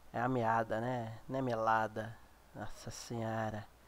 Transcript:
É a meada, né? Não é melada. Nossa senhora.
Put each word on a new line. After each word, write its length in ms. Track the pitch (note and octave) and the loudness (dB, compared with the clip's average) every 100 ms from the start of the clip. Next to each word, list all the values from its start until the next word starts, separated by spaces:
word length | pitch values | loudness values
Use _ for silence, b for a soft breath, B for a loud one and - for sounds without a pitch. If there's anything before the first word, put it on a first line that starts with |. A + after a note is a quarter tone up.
| - | -8
É 80 | A#2 | -2
a 80 | B2 | 2
meada, 520 | B2+ A2+ A2+ A2 A2 | 2 4 4 4 0
né? 380 | A#2+ B2+ A2+ A2+ - | 0 -2 -4 -8 -4
Não 100 | C3+ | -2
é 40 | |
melada. 760 | C3 A2+ A2+ A2+ A2 A2 A2 A2 - - - | 0 2 4 4 4 -2 -6 -10 -16 -20 -16
Nossa 360 | - G#2 - - | -8 -8 -6 -10
senhora. 760 | - - A#2 A2+ A2+ A2 G#2+ G#2 - | -10 -8 -4 -2 0 -2 -4 -10 -18